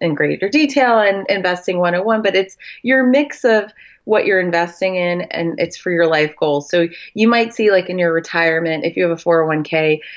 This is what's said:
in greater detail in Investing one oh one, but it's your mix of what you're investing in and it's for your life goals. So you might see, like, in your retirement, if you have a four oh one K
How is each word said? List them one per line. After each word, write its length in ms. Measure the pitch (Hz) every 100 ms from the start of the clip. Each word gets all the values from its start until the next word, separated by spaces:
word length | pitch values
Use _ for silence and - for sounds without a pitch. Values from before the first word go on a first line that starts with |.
in 140 | 170 147
greater 340 | 147 147 202
detail 500 | 294 302 277 254 226
in 260 | 202 196 190
Investing 480 | 196 190 180 - 180
one 140 | 175
oh 100 | 175
one, 200 | 208 220
but 120 | 214 185
it's 220 | 190 - - -
your 220 | 233 262
mix 400 | 254 262 285 -
of 280 | 247 220 208 - - _ -
what 200 | 214 -
you're 140 | 190
investing 560 | 180 170 170 - 190 185
in 260 | 175 175
and 380 | - - 170 -
it's 180 | 170 -
for 140 | -
your 160 | 170 165
life 280 | 156 151 -
goals. 320 | 156 143 143
So 180 | 175 170 170 -
you 140 | - 220
might 260 | 233 226
see, 160 | 226 214
like, 160 | 190 180
in 120 | 185
your 120 | 175
retirement, 720 | 165 165 170 165 160 165 160
if 140 | 165 165
you 60 |
have 80 | 180
a 60 | 165
four 260 | - 165
oh 40 | 160
one 160 | 156
K 380 | 151 160 156 156 -